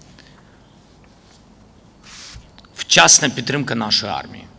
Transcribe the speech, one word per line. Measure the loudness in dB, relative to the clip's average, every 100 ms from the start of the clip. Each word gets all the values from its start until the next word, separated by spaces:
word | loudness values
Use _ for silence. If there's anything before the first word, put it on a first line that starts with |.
| -20 -20 -20 -20 -20 -20 -20 -20 -20 -20 -20 -20 -20 -20 -20 -20 -20 -20 -20 -20 -20 -20 -20 -20 -20 -20 -18 -14
Вчасна | 2 6 6 6 2
підтримка | -4 -4 -4 -2
нашої | -4 -2 -2 -2
армії. | -6 -8 -14 -20